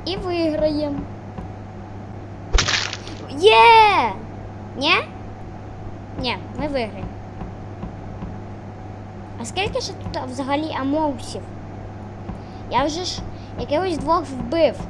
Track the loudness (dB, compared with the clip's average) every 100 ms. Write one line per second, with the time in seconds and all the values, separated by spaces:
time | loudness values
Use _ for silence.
0 | -4 -4 -2 0 2 2 2 2 -2 -4
1 | -6 -10 -10 -10 -10 -12 -12 -12 -12 -12
2 | -12 -12 -12 -12 0 2 4 0 -2 -6
3 | -10 -10 -10 6 10 12 12 12 10 6
4 | 2 0 -8 -10 -10 -10 -10 -2 2 2
5 | 2 -10 -12 -10 -12 -12 -12 -10 -10 -10
6 | -10 -4 -2 -2 -6 -4 -2 0 -2 -4
7 | -8 -8 -10 -10 -10 -10 -10 -10 -10 -8
8 | -10 -8 -8 -8 -10 -12 -12 -12 -12 -12
9 | -12 -12 -12 -10 -6 -2 0 0 -4 -6
10 | -6 -6 -6 -4 0 0 0 -2 0 2
11 | 2 0 -8 -8 -10 -12 -12 -12 -12 -12
12 | -12 -10 -10 -10 -10 -12 0 2 2 0
13 | -4 -4 -8 -10 -10 -6 0 2 2 0
14 | 2 2 2 -6 -2 4 4 4 -8